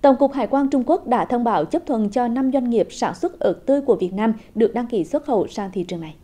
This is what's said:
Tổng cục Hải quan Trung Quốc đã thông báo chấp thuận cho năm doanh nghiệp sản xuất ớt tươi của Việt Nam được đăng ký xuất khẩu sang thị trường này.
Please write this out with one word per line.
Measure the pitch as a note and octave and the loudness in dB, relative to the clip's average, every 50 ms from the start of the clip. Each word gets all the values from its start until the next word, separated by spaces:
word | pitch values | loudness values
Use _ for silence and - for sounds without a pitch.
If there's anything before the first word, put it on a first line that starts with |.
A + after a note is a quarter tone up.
Tổng | - C#4 C4 - | 6 6 6 6
cục | C#4+ C4+ C#4 | 2 2 2
Hải | C4+ A3+ | -2 -2
quan | G3+ - C#4 C#4+ C4+ | 0 0 0 0 2
Trung | C#4+ C4+ A#3+ | 0 0 2
Quốc | C4 E4 - - | 2 0 0 2
đã | - B3 A3 D#3+ | 0 0 0 0
thông | - B3+ A#3+ A#3+ | 0 -2 0 0
báo | A#3 G#3 E3 D3+ | 2 2 0 0
chấp | E3 - E4+ F4 | 0 -2 -4 -2
thuận | - C4+ A3 G#3+ G3+ | -2 -2 0 0 0
cho | G#3 B3+ B3 | 0 0 0
năm | A#3+ A#3 C4 C4 C4 | 0 0 0 0 0
doanh | B3+ C#4 B3 A#3+ | 0 0 0 2
nghiệp | A#3 A3 - - | 2 0 0 0
sản | - - A#3+ F3 F3+ | -2 -4 -4 -4 -2
xuất | - - F#4 - - | -2 -4 -6 -4 0
ớt | - G#3+ E3+ - - | 0 0 0 0 0
tươi | - C#4 C#4+ | 0 0 2
của | C#4+ B3+ G#3+ | 2 0 0
Việt | E3 F#3+ F3+ G3 | 0 0 -4 -2
Nam | G3 A3 A3+ A3 A3 - - - | 0 0 0 -2 -2 -8 -10 0
được | G#3 A#3 - - | 0 0 2 2
đăng | A#3 B3 | -2 -4
ký | A#3 A#3+ G3+ D#3 | -2 -2 -4 -2
xuất | - - D4+ D4+ | -2 -4 -4 -2
khẩu | - B3+ G3 - | 0 0 0 0
sang | - - - G3+ F#3+ | -2 -4 -8 -8 -6
thị | F#3 G3 F3 | -6 -6 -6
trường | F3+ F#3 E3+ | -6 -8 -10
này. | D#3+ D#3 D#3 - | -10 -12 -16 -20